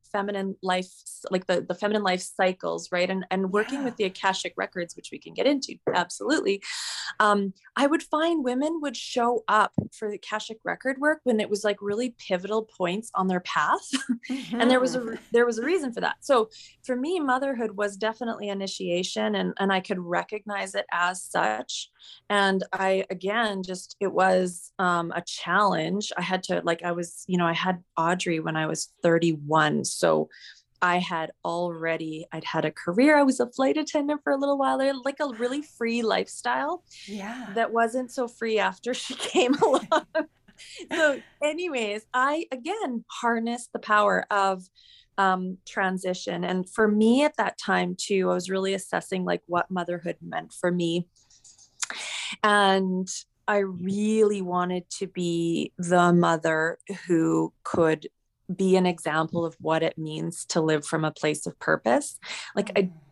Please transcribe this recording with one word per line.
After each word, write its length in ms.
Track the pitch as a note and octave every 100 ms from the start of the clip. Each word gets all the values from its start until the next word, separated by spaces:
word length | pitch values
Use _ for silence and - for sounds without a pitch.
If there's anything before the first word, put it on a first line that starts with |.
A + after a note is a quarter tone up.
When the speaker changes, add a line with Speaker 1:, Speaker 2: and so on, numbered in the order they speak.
| _
Speaker 1:
feminine 440 | G3+ G3+ G3+ G3 G3
life, 260 | F#3+ F#3 F#3
s-, 380 | - - - -
like, 160 | F#3 F#3
the, 140 | F3+
the 140 | E3+
feminine 280 | F3+ G#3 G#3+
life 180 | G3 F3+
cycles, 680 | - - F#3 F#3+ E3+ E3 -
right? 180 | F3+ F#3
And, 140 | F#3+ F#3
and 220 | F#3+ F#3+
working 260 | G3+ A3 C4+
Speaker 2:
Yeah. 60 |
Speaker 1:
with 120 | C4+ -
the 80 |
Akashic 500 | F#3+ F#3 F#3+ F#3 F3+ -
Records, 400 | G3 F3+ E3+ -
which 140 | -
we 80 | D#3
can 140 | D#3+
get 120 | E3+ B3+
into, 300 | C#4+ - - -
absolutely. 680 | F3+ F3 - G#3 D#4 - G3 - - - - - -
Um, 320 | G#3+ G3+ G3 - - -
I 100 | C#4
would 160 | D#4+
find 420 | - D4+ E4 E4
women 360 | B3 B3 D4 E4
would 140 | D4 A#3
show 480 | - B3 A#3+ A#3 -
up 260 | G#3+ G3 - -
for 160 | - G#3+
the 80 | G3+
Akashic 420 | - G#3+ - A3+
Record 340 | F3+ F3 C4 C4
work 220 | D4 D#4
when 160 | B3+ G#3+
it 100 | G#3
was, 140 | G3+
like, 140 | G#3 G3+
really 360 | G3+ G#3 B3+ -
pivotal 440 | - F#3 F#3+ A3 A3 _
points 360 | F3+ G3 A#3
on 140 | - F#3+
their 120 | F#3
path. 480 | - D#3+ D#3 E4 -
<laughs> 580 | C4+ - A#3+ - C4+ E3+
And 160 | A#3 A#3+
there 100 | B3+
was 160 | B3+ B3+
a 20 |
Speaker 2:
Mm-hmm. 100 | A3+
Speaker 1:
re-, 80 | A3+ -
there 140 | A#3 A#3+
was 120 | A3
a 60 |
reason 280 | B3+ F#4 C4+
for 80 | A3+
that. 160 | F3 -
So 280 | - B3+ A3 - - _
for 120 | - B3
me, 240 | C#4+ F#4
motherhood 560 | C#4 B3+ C#4 A#3+ A3 G3
was 200 | G#3 G3
definitely 520 | G#3+ A3+ A#3 A3+ G3+
initiation, 880 | G3 G3 - F#3 F3 F3+ G#3+ G#3+ G3+
and, 180 | F3+ -
and 120 | G3
I 60 | F#3+
could 220 | F#3 F#3
recognize 720 | F3 F3 F3 G#3+ G#3+ G3+ F#3+
it 120 | G3 -
as 300 | F3 F3 F#3
such. 680 | - F3+ F#3 - - - - _ - - _
And 360 | G3+ G3 F#3+ -
I, 320 | F#3+ F#3+ F#3+ F#3+
again, 520 | F#3+ F#3 A3 A3 G3
just, 320 | F#3 F#3 - -
it 120 | F#3+
was, 600 | - F#3 F#3 F#3 F3 - -
um, 320 | F#3 F3 E3+
a 80 | E3+
challenge. 880 | - - - F#3 G#3 E3+ D#3+ G3 G#3 -
I 60 |
had 200 | F#3 F#3
to, 180 | F#3 F3
like, 180 | E3+ E3+
I 80 | F3
was, 320 | F3 E3+ - -
you 100 | F3+
know, 80 | E3+
I 60 |
had 300 | E3 F#3 F3+ _ -
Audrey 440 | E3 F#3 F3+ D#3+
when 160 | E3 D#3
I 100 | D#3
was 260 | D#3+ - _
thirty-one. 800 | E3+ E3 E3+ D#3 D3 D#3 D3+ D3+
So 460 | - - E3+ D#3 - - - - _ _
I 180 | F3+ F3+
had 340 | F3+ E3+ D#3+ -
already, 840 | F3 E3+ F3 E3 E3 E3 D#3+ D#3 E3
I'd 120 | D#3+
had 200 | - E3
a 60 | D#3
career. 480 | - - F3+ C#4+ D4
I 40 |
was 160 | C#4 C4
a 120 | A#3+
flight 260 | - C4+ D4+
attendant 460 | D#4 D4+ C#4+ D4
for 80 | -
a 60 | C#4
little 180 | C#4 C#4
while. 240 | C4+ C4
I 60 | C4+
had, 100 | C#4
like, 160 | C4 C#4
a 80 | C#4+ A3
really 260 | B3 C#4
free 380 | D4 - A#3 A#3
lifestyle 840 | A3+ F#3+ G3 - A#3+ - C#4+ F4+ _ - -
Speaker 2:
Yeah. 420 | G#3 G3 B3+ G#3+
Speaker 1:
that 160 | G3+ A3+
wasn't 380 | A3+ A#3 B3 B3+
so 160 | - A#3
free 300 | - A3+ A3
after 360 | F#3+ F#3+ A#3
<laughs> 80 | B3+
she 120 | -
came 400 | C4 - E4+ B3
along. 520 | C#4+ - B3+ - G#3+ - E4 D4+ _ _ _ - B4+ F4
So 260 | E4 D#4 B3 - _
anyways, 640 | D4 D#4 F4+ C4 G#3+ G#3 _
I, 320 | B3+ C4+ D4+ -
again, 540 | B3+ C4 A4 F4 A#3 -
harnessed 640 | - A#3+ A#3 A3+ A#3+ -
the 40 | -
power 480 | - G#3 G3+ F#3 -
of, 320 | G#3 G3 F#3+ F#3 _ _ - _ -
um, 400 | F#3+ F#3 F#3 F#3 -
transition. 760 | - F#3 F#3 F#3 F3+ - F3
And 240 | F3+ F#3 F3+
for 200 | - G#3+
me 360 | G#3 A3 B3+
at 120 | D4+ -
that 220 | G3 -
time 360 | - F#3 F3+ F#3
too, 320 | - G3 F3+
I 40 |
was 140 | F3+ F3+
really 240 | F#3+ F#3+
assessing, 540 | G3 - F3 - F#3+ F3+
like, 160 | F3 -
what 240 | F3 -
motherhood 460 | F#3 F3 F3 E3+ D#3+
meant 320 | E3+ D#3+ E3+
for 160 | - F3+
me. 360 | F3 E3+ E3+ F3 _ _ - - - - _ - - - - - -
And 680 | G#3+ G#3 G3 F#3+ F#3+ F#3 F#3 - - _ -
I 120 | G#3
really 840 | G3 F3+ F3+ G3+ G#3+ A3 G#3+ G3+
wanted 480 | F3+ F3+ F3+ F3+ F3 -
to 80 | F#3
be 640 | - F3 E3+ E3+ E3 - -
the 360 | E3+ F3+ F3
mother 640 | F3 E3+ E3 D#3+ D#3 D#3+ - - F#3+ -
who 460 | E3 D#3+ D#3+ E3 _
could 420 | - - D#3+ D#3 - _ _ _ -
be 220 | F3+ F#3+ F#3
an 100 | F3+
example 580 | F3 D#3+ D#3 E3 F3
of 120 | E3 -
what 220 | D#3 D#3+
it 140 | D#3+ -
means 480 | D#3 D#3 E3 - -
to 140 | F3
live 240 | D#3 D#3
from 200 | D3 D#3
a 60 | D#3
place 340 | - D#3 D3+ E3+
of 120 | -
purpose. 600 | - D#3 A3 C4 - - - - - -
Like, 140 | G#3 G3+
I, 60 |
Speaker 2:
Mm. 100 | F#3 D#3+ _